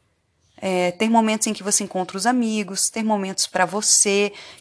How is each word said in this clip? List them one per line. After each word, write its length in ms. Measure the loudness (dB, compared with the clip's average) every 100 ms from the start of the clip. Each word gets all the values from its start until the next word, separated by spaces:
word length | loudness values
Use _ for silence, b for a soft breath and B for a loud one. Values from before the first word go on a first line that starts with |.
| _ _ _ _ _ -8
É, 360 | -2 0 0
ter 180 | 0 2
momentos 360 | 4 4 0 -2
em 60 |
que 100 | -4
você 220 | -2 -2
encontra 320 | -2 -4 -4 -2
os 80 |
amigos, 640 | 0 2 0 0 -4 -4 -4
ter 140 | -2
momentos 440 | 0 0 -2 -4 -4
pra 200 | 0 0
você, 680 | 0 2 2 4 2 0 B B B